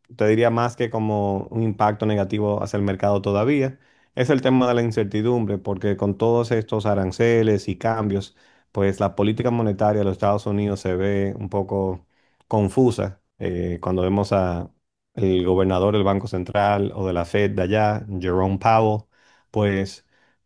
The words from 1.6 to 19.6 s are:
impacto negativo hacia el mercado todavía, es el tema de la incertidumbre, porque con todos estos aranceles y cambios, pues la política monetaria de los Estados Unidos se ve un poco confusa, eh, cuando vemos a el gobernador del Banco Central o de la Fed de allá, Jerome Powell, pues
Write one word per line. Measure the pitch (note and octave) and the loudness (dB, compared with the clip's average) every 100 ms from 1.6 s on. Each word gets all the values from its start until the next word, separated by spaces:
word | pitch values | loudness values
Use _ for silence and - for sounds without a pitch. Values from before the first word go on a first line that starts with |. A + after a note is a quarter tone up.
impacto | A2+ G2+ G#2+ G#2+ G#2+ | -2 0 0 2 0
negativo | G#2 F#2+ G#2 G#2 G2+ | 0 0 -2 -2 -2
hacia | G#2 G#2 | -4 -2
el | |
mercado | G2+ F#2 G2+ G2+ | -2 0 0 0
todavía, | G2 G2+ A#2+ D3 C3 C3+ _ _ _ - | 0 0 0 0 -2 -6 _ _ _ -2
es | B2+ | 2
el | C3+ | 2
tema | C3 B2+ B2 | 4 4 4
de | |
la | A#2+ | 2
incertidumbre, | A#2 A2 G2+ G#2+ A2+ B2 G#2 G2 | 0 0 -2 0 0 0 0 -4
porque | G2+ F#2 G#2 F#2+ | -4 -4 -2 0
con | G2+ F#2+ | -2 0
todos | A2+ A#2 A2+ | 2 2 2
estos | A2+ G#2+ A2 | -2 -2 -2
aranceles | G#2 G2+ F#2 - A#2 A#2 A2 G2+ - | 0 0 0 0 2 4 4 2 -2
y | G2 | -4
cambios, | A#2 A2 G#2+ G2 - _ _ _ _ | -2 -2 -2 -2 -6 _ _ _ _
pues | G2+ G2 F#2+ | -2 0 2
la | G2 - | -2 0
política | G#2 A2+ A#2+ | 0 0 0
monetaria | A#2+ G#2+ G2 G#2+ G#2 | 0 0 2 2 2
de | |
los | G2 | 0
Estados | G2 G#2 G#2 G#2+ | 0 0 0 0
Unidos | G2+ G#2 G2 | -2 -2 -2
se | F#2+ F2+ | -2 0
ve | G2 G2+ G2 G2+ | 0 0 -2 -4
un | G2 | -6
poco | G2+ F#2+ G2+ F#2+ F#2 _ _ _ _ - | -4 -2 -2 -2 -6 _ _ _ _ -2
confusa, | A2 G2 C3 B2+ G#2 G2+ - _ - | 0 2 4 2 2 -4 -8 _ -8
eh, | F#2 F2 F2 E2+ | -6 -4 -4 -4
cuando | F#2+ F#2 | -2 0
vemos | F#2 G2+ G2+ | 0 0 2
a | G2 F2+ F2 F2+ _ _ _ _ | 0 0 -2 -8 _ _ _ _
el | - F#2+ F#2 | -2 0 2
gobernador | F2+ F#2 F#2+ F2+ G2+ | 2 2 2 2 2
del | G#2 | 2
Banco | G2 G2 - | 2 0 -2
Central | F#2 F2+ G#2 G2+ G2+ G2+ | -6 -2 0 2 2 -2
o | G2+ F#2+ | -4 -4
de | |
la | F2 | -2
Fed | E2+ G#2 G2+ | -2 0 0
de | G2+ | 0
allá, | F#2 G#2+ G#2+ G#2 G#2 F#2 | 0 2 2 0 -6 -6
Jerome | F2+ F#2 F#2+ G2 | -2 0 0 0
Powell, | A#2 A2+ A2 G#2+ - _ _ _ _ | 2 4 2 0 -6 _ _ _ _
pues | A2 | -2